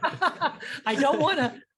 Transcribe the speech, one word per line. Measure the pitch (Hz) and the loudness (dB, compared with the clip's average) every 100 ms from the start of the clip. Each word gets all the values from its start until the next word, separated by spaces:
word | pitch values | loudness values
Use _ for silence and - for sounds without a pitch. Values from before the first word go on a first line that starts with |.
I, | - - 349 - 330 - - | -2 0 -2 0 -4 -4 -12
<laughs> | - | -8
I | - | -4
don't | 226 277 240 | 2 2 4
wanna | 311 370 247 - - | 2 2 0 -4 -20